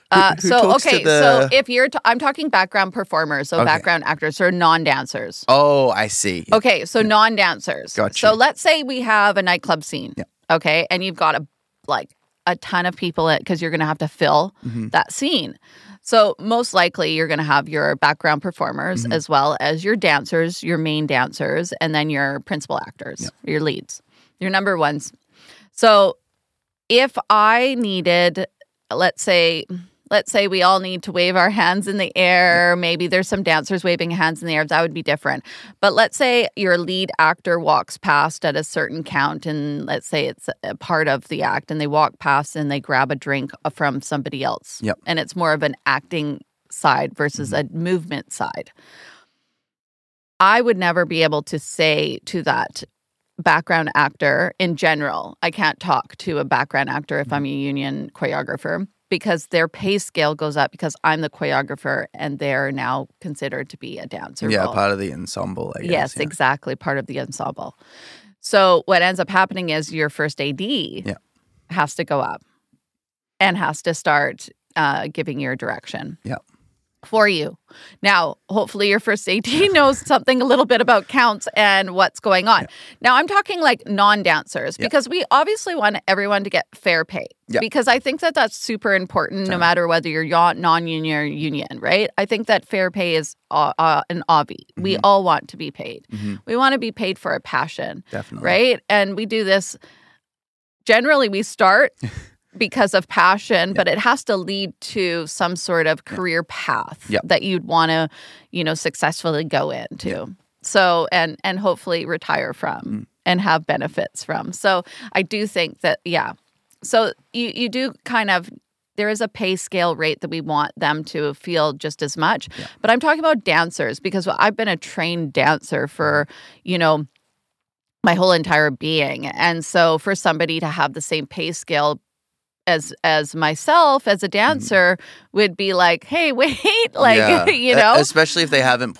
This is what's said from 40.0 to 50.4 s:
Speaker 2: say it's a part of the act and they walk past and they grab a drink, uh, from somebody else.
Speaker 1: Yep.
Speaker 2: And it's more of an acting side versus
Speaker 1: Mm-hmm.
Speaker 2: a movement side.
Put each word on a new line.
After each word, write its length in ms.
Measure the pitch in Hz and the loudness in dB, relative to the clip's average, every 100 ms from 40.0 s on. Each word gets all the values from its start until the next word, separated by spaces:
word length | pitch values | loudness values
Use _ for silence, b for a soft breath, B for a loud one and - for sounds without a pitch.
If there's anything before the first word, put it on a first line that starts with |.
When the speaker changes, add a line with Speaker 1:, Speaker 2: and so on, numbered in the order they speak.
| - | -4
Speaker 2:
say 200 | 156 135 | -4 -4
it's 220 | 127 - - | -6 -10 -10
a 120 | 95 - | -10 -10
part 320 | - 165 151 | -2 0 0
of 200 | 135 - | -2 -4
the 140 | 156 | -4
act 280 | - 143 - | -4 -4 -6
and 100 | 156 | -6
they 60 | 147 | -2
walk 320 | 151 151 - | 0 0 -2
past 380 | 151 143 147 156 | -2 0 -2 -6
and 140 | 147 | -4
they 100 | 139 | -4
grab 300 | - 131 135 | -2 0 0
a 60 | 139 | -2
drink, 340 | - 139 131 - | -4 -4 -6 -8
uh, 60 | 151 | -8
from 300 | - 147 135 | -4 -4 -4
somebody 400 | - 147 - 131 | -6 -6 -6 -6
else. 360 | 131 107 - - | -6 -6 -10 -8
Speaker 1:
Yep. 160 | 110 - - | -6 -6 -4
Speaker 2:
And 120 | 160 | -6
it's 180 | - 185 | -6 -2
more 160 | 165 | 0
of 100 | 156 | 0
an 120 | 147 - - | -2 -4 -4
acting 540 | 135 - 165 147 143 _ _ _ | -4 -4 -6 -6 -8 _ _ _
side 440 | - 151 135 135 - | -2 2 2 0 -4
versus 340 | 147 - 143 | -4 -4 -6
Speaker 1:
Mm-hmm. 240 | 147 151 165 | -4 -4 -6
Speaker 2:
a 40 | |
movement 520 | 170 185 165 143 - | -4 -4 -4 -10 -10
side. 380 | - - - - _ B B B B B _ _ _ _ _ _ _ _ _ _ - | -8 -8 -10 -14 _ B B B B B _ _ _ _ _ _ _ _ _ _ 2